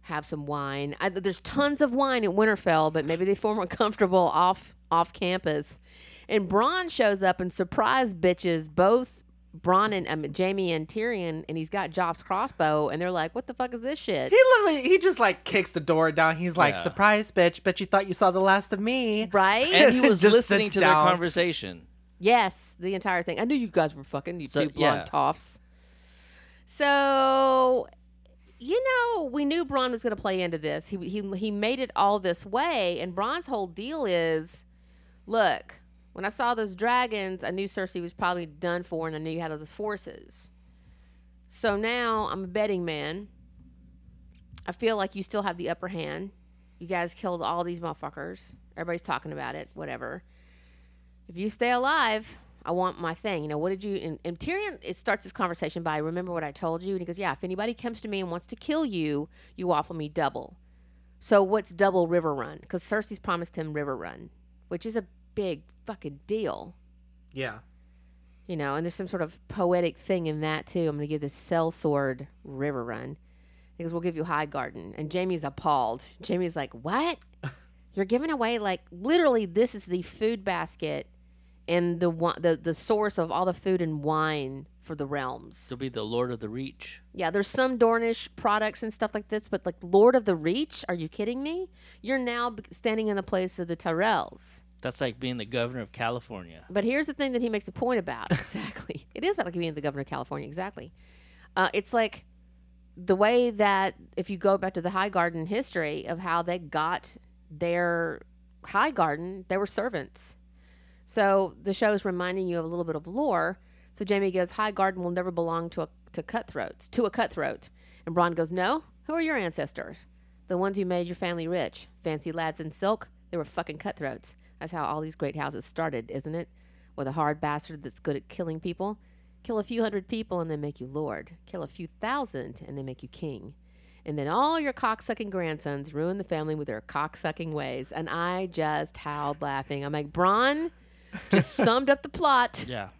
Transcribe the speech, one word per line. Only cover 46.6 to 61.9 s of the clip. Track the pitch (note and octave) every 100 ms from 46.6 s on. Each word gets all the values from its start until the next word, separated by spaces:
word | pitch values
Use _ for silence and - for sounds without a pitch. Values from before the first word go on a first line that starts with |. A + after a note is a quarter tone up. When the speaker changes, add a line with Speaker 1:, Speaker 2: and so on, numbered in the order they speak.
| _ _
Speaker 1:
You | F3
guys | F3+ E3+
killed | - G3 F3
all | B2 E3+
these | F3 F3
motherfuckers. | E3 D#3 C#3+ D#3 D#3+ F#3+ - - - -
Everybody's | E3+ E3+
talking | - C3 D#3
about | D3 B2+ D3+
it, | -
whatever. | - D3+ B2 A#2+ E3 _ _ - - _ - _ _ _ _ -
If | E3+
you | G#3
stay | - A#3+
alive, | B3 C4 D#4 A#3+ G#3+ A3 - - - -
I |
want | F3 F#3 -
my | E3
thing." | E3 G#3+ F3
You | D3+
know, | D3+
"What | F3
did | F#3+
you," | G3+ G3
and, | - D3+
and | E3+ F3
Tyrion, | - F#4+ G#4 C#4+ -
it | F3
starts | - G3+
this | F#3+
conversation | - F#3 E3 - E3+
by, | E3 D3+
"Remember | D#3 F3 F3+
what | E3+
I | D3+
told | C#3 E3+ E3
you?" | F#3
And | F#3+
he | E3+
goes, | F3
"Yeah, | F#3
if | C#3
anybody | F3+ F#3 A3
comes | A#3 A#3+ A3
to | A3
me | G3
and | F#3
wants | E3+ -
to | -
kill | - D#4 D4
you, | F#3 D3+ D3 D3+ - - -
you | F3+
offer | D3+ D3
me | E3 D3+
double." | D#3+ C#3 - - - _ _ _ - _ _
So | - G3+
what's | F#3+ G#3+ F#3+
double | F3 G3